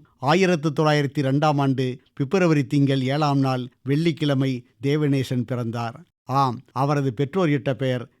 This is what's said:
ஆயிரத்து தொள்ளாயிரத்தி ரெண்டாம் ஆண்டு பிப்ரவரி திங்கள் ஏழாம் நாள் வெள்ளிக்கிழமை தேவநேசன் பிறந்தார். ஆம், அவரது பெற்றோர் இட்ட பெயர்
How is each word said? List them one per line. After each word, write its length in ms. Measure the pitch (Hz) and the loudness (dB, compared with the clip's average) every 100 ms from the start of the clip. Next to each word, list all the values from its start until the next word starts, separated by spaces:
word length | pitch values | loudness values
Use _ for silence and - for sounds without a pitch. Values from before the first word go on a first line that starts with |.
| - _ | -8 _
ஆயிரத்து 520 | 131 175 185 170 156 | 0 2 2 2 0
தொள்ளாயிரத்தி 520 | 156 156 147 139 151 | 0 2 2 0 -2
ரெண்டாம் 380 | 135 139 156 143 | 0 2 2 2
ஆண்டு 420 | 139 127 127 123 _ | 0 0 -2 -6 _
பிப்ரவரி 520 | - 135 196 175 147 120 | -8 -2 2 2 2 2
திங்கள் 360 | 143 139 139 | 2 2 2
ஏழாம் 380 | 127 143 151 139 | 0 0 0 2
நாள் 300 | 135 127 123 _ | 0 -2 -6 _
வெள்ளிக்கிழமை 840 | 127 143 170 139 147 135 135 123 - - | -4 0 0 0 0 0 0 -4 -8 -6
தேவநேசன் 640 | 139 151 151 139 123 123 110 | -2 0 2 0 0 -4 -4
பிறந்தார். 600 | 123 117 117 117 120 175 _ | -4 -4 -6 -8 -10 -20 _
ஆம், 380 | - 135 135 113 - | -4 0 0 -2 -8
அவரது 420 | 123 143 147 135 | -2 0 0 0
பெற்றோர் 360 | 110 135 190 170 | -2 -2 0 0
இட்ட 240 | 143 135 | 0 -2
பெயர் 360 | 131 131 127 120 _ | -2 -2 -4 -6 _